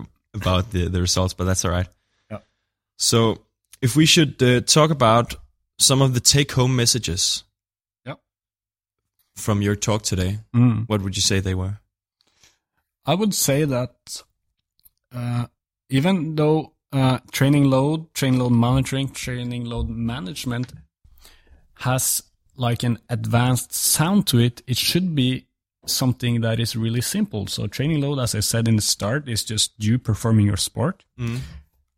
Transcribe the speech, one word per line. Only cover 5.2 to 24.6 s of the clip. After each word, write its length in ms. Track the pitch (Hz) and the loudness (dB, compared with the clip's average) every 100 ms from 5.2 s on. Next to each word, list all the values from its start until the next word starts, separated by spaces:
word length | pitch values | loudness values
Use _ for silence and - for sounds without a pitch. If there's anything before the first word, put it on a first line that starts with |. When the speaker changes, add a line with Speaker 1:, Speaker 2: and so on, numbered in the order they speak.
| 120 - - _ _ - | 2 -6 -16 _ _ -2
Speaker 1:
some 240 | - 135 | 2 4
of 100 | 135 | 2
the 60 | 123 | 2
take-home 560 | - 143 143 131 127 127 | 2 2 2 0 0 2
messages 680 | 117 123 - 90 - - - _ _ _ _ _ | 0 0 -4 -4 -2 -4 -8 _ _ _ _ _
Speaker 2:
Yeah. 100 | 123 - _ _ _ _ _ _ _ _ _ _ _ - | -18 -18 _ _ _ _ _ _ _ _ _ _ _ -10
Speaker 1:
from 260 | - 101 | -4 -2
your 140 | 101 104 | 0 -2
talk 260 | - 107 | -2 -2
today, 380 | - 92 92 104 - | -2 -2 -2 -4 -2
Speaker 2:
Mm. 340 | 120 123 110 113 | 2 4 2 -2
Speaker 1:
what 120 | 107 | -2
would 140 | 98 95 | -2 -2
you 60 | |
say 180 | - 98 | 0 0
they 140 | 95 | 0
were? 240 | 92 92 104 _ _ _ _ _ _ _ _ _ _ _ _ - | -4 -6 -8 _ _ _ _ _ _ _ _ _ _ _ _ -4
Speaker 2:
I 80 | |
would 200 | 170 214 | 0 0
say 300 | - - 139 | 0 0 0
that, 580 | 151 127 127 - - - - _ _ _ _ _ _ _ _ | 0 -2 -4 -10 -16 -16 -16 _ _ _ _ _ _ _ _
uh, 320 | 123 120 120 120 _ _ _ _ | -8 -4 -4 -4 _ _ _ _
even 480 | 135 165 190 156 156 | 2 2 2 0 0
though, 380 | 151 156 - _ _ | 2 2 -2 _ _
uh, 280 | 139 131 127 - | 0 2 2 -4
training 380 | - 135 147 139 | 0 4 6 6
load, 420 | 131 143 160 160 | 4 2 -2 -6
training 260 | - 135 127 | -4 0 2
load 120 | 123 | 4
monitoring, 560 | 117 117 131 127 135 135 | 4 4 2 0 -4 -6
training 560 | - - 123 123 120 | -8 -10 -8 -8 -8
load 240 | 120 117 117 | -8 -6 -6
management 840 | 113 117 123 180 147 127 120 123 - - _ _ - - - _ - _ _ | -4 -6 -6 -8 -8 -6 -6 -6 -12 -20 _ _ -20 -20 -20 _ -20 _ _
has, 460 | 127 127 - - - _ _ - | -4 -2 -2 -4 -8 _ _ -6
like, 260 | 120 120 | -4 -2
an 160 | 123 113 - | -2 -4 -4
advanced 640 | 117 110 120 123 123 - | -6 0 2 2 0 -2
sound 540 | - - - 160 208 - | -4 -2 0 2 2 2
to 120 | 120 | 2
it, 240 | 120 - | 2 0